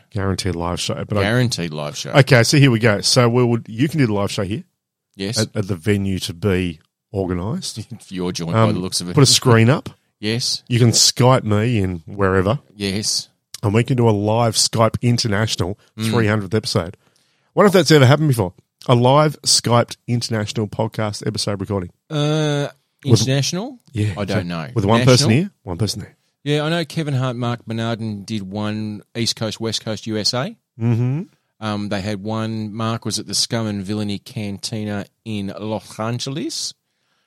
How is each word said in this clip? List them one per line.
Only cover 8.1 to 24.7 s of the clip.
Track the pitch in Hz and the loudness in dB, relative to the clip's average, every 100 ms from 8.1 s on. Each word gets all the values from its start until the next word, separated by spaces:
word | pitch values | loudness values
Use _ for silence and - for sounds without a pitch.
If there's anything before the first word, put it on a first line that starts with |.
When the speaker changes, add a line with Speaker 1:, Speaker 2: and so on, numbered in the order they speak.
Speaker 2:
you're | 92 90 | -8 -6
joined | 87 82 | -6 -2
by | 110 | 2
Speaker 1:
Um, | 110 | 2
Speaker 2:
the | 104 | 2
looks | 90 - | -4 -6
of | 90 | -2
it. | 90 | 2
Speaker 1:
put | |
a | 131 | 4
screen | - 127 113 113 | 4 4 6 6
up. | 156 - | 2 -2
Speaker 2:
<laughs> | - _ _ | -18 _ _
Yes. | 104 113 - - - | -6 -4 -4 -6 -2
Speaker 1:
You | 120 | 2
can | 120 | 4
Skype | - - - 123 131 107 | 4 2 4 4 4 2
me | 104 117 113 | 0 2 0
in | 95 90 - | 0 -4 -8
wherever. | 101 98 95 92 135 _ 104 | -2 2 4 2 0 _ -6
Speaker 2:
Yes. | 101 98 107 - - _ _ - | -4 -4 -4 -6 -8 _ _ -6
Speaker 1:
And | - | 0
we | 110 120 | 2 2
can | 127 | 2
do | 117 | 2
a | |
live | 104 104 113 117 - | 2 2 0 0 0
Skype | - 120 110 - | 0 2 2 2
International | 120 120 117 101 110 - 87 101 _ - | 0 0 0 0 -2 -2 -4 -6 _ -8
Speaker 2:
Mm. | 113 | -2
Speaker 1:
three | 117 104 | 2 2
hundredth | 110 95 | 2 0
episode. | 110 - 104 85 - _ _ _ _ _ 160 | -2 0 -2 -4 -8 _ _ _ _ _ 4
Wonder | 202 | 6
if | |
that's | 185 147 | 6 6
ever | 151 123 | 8 8
happened | 147 156 | 6 4
before. | 113 90 - _ _ - | 2 -2 -4 _ _ 0
A | 120 | 4
live | 123 143 156 - | 6 4 4 0
Skyped | - - - 120 113 - - | 0 0 4 2 2 -4 -4
International | 120 - 113 104 - 104 | -4 -2 -4 -4 -4 -4
podcast | - 113 - 107 104 110 | -2 -4 -2 -6 -4 -6
episode | 104 - 101 | -4 -4 -4
recording. | 95 101 87 _ - | -2 -4 -4 _ -8
Speaker 2:
Uh, | 156 147 156 151 143 143 - _ _ 139 | -4 0 0 0 -2 -4 -8 _ _ 4
Speaker 1:
With | 117 | 4
Speaker 2:
International? | 123 139 139 175 247 254 _ | 4 0 0 -4 -8 -12 _
Speaker 1:
Yeah, | 104 107 92 | -2 -2 -2
Speaker 2:
I | 98 | -2
don't | 95 | -2
Speaker 1:
so | |
Speaker 2:
know. | 87 85 78 | -2 -6 -6